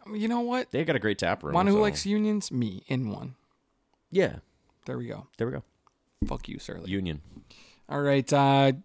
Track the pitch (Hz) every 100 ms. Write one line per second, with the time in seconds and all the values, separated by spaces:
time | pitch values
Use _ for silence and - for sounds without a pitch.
0 | - 214 220 240 240 254 247 - 160 135
1 | 107 101 85 - 73 170 196 208 208 147
2 | 196 208 214 214 - 127 113 95 - 131
3 | 120 104 131 127 _ _ _ _ _ _
4 | _ 180 151 - - _ _ _ - 127
5 | 117 98 - - 113 139 - _ _ _
6 | _ _ - - - - - 87 90 98
7 | 92 76 - - - - - _ - 143
8 | 143 139 127 143 139 139 139 135